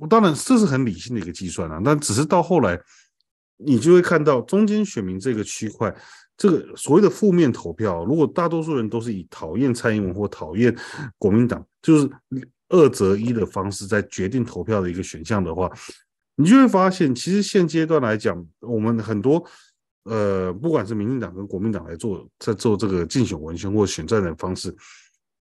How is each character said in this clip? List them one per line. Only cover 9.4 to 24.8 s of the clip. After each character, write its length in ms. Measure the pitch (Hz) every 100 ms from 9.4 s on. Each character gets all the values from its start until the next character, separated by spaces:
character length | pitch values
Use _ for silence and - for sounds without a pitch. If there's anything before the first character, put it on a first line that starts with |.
| 78 92
厌 160 | 135
蔡 180 | 120 120
英 140 | 107 95
文 80 |
或 120 | 95 101
讨 300 | - - 92
厌 180 | 120 117 - - 135 -
国 120 | 101
民 160 | 110 123
党， 200 | 78 - _
就 160 | - 156
是 120 | 135 - - 131 - _ -
二 180 | 185 139
择 300 | - 95 101
一 160 | 117
的 120 | 117 95
方 240 | 101 95
式 160 | 95 101
在 160 | 104
决 260 | - - 95
定 160 | 131 113
投 180 | -
票 160 | 85 107
的 100 | 90
一 40 |
个 100 | 87
选 200 | 90 80 80
项 180 | 104
的 100 | 85
话， 160 | 85 90 107 - - _ _ _ -
你 120 | 160
就 80 | 269
会 120 | 247
发 220 | 190 190
现， 260 | 185 151 120
其 160 | -
实 100 | 202
现 260 | 196 208 170
阶 180 | 160 160
段 140 | 156
来 140 | 117 107
讲， 300 | 107 87 82 _
我 180 | 110 113
们 220 | 110 117
很 200 | 104 107
多， 240 | 127 165 - - _ _ _ _
呃， 500 | - 110 101 95 92
不 160 | 92 165
管 160 | 147 98
是 80 |
民 160 | 110 104
进 100 | 131
党 140 | 92
跟 140 | 92 101
国 120 | 92
民 120 | 110
党 120 | 95 80
来 100 | 82
做， 340 | 113 90 - -
在 160 | -
做 240 | 104 120 101
这 80 | 104
个 180 | 90 82
竞 200 | 135 98
选 160 | 82
文 160 | 78 87
宣 140 | 98
或 140 | 107 98
选 180 | - 80
战 160 | 110
的 140 | 90 76
方 200 | 92 90
式， 200 | 92 -